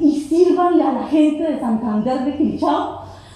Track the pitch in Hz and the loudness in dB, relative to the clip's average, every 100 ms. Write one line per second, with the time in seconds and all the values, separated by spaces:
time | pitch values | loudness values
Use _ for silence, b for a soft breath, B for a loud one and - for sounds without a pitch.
0 | 302 - - 330 359 330 349 320 285 240 | 0 0 0 2 4 4 2 2 2 -2
1 | - 311 302 302 320 254 233 220 233 214 | 0 2 2 2 -2 -4 -2 -2 -2 -2
2 | 254 262 269 285 - - 311 320 - - | -2 -2 -2 -2 -2 0 -2 -2 -4 -10
3 | B B B | B B B